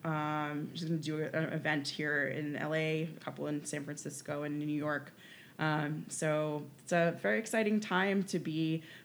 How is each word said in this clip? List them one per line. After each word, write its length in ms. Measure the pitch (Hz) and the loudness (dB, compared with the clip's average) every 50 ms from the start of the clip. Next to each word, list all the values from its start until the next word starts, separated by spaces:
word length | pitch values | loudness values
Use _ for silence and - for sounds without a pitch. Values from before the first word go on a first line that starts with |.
| - | -4
Um, 640 | 165 156 151 151 151 151 151 151 147 147 147 - 135 135 | -2 0 0 0 0 0 0 0 -2 -2 -4 -4 -4 -6
she's 120 | 165 170 | -4 -2
gonna 120 | 160 170 160 | 0 0 0
do 200 | 143 151 156 151 | 0 -2 -2 -2
a, 40 | 156 - - 160 | -2 -2 0 0
an 160 | 160 151 - | 0 0 0
event 340 | 160 - 156 151 147 139 139 | 0 0 2 2 0 0 -2
here 380 | - - 151 151 147 143 139 135 | -4 -2 0 0 2 2 2 0
in 260 | - - 151 147 147 | 0 -2 -2 -2 -2
L 180 | - - 151 156 | -2 -2 0 0
A, 340 | 156 156 156 160 156 160 165 156 | 0 2 2 0 0 0 -2 -6
a 40 | - - | -8 -10
couple 220 | - 135 143 147 147 | -8 -6 -4 -4 -2
in 160 | 151 147 147 | -2 -4 -4
San 180 | - - 147 139 | -4 -6 -6 -6
Francisco 580 | 135 151 151 - 147 143 - - - 147 147 | -6 -8 -8 -8 -10 -10 -10 -8 -6 -4 -4
and 160 | 147 147 147 151 | -4 -2 -2 -2
New 80 | 147 | -2
York. 480 | 151 151 147 147 151 147 147 139 - - - - - - - - - - - | -2 -2 0 0 0 0 -2 -4 -6 -16 -18 -20 -20 -20 -20 -20 -12 -6 -2
Um, 460 | 156 156 151 156 151 147 156 156 170 - | 0 2 2 2 2 0 -2 -4 -6 -6
so 540 | - - 160 156 151 151 156 151 151 147 147 139 - - | -6 -2 0 2 2 2 2 0 0 -2 -4 -8 -14 -14
it's 120 | - - | -4 2
a 240 | 180 175 170 170 165 170 | 4 6 6 4 4 2
very 160 | - 196 214 214 | 2 2 2 2
exciting 420 | 220 - - 226 220 208 214 208 | 0 2 2 2 4 4 4 2
time 440 | 214 - 185 180 190 202 196 202 185 | 2 4 4 4 4 6 4 2 2
to 160 | - - 175 | 2 0 0
be 420 | - 160 156 156 160 160 160 160 156 - - - - | 0 0 0 2 2 2 2 0 -2 -6 -16 -18 -18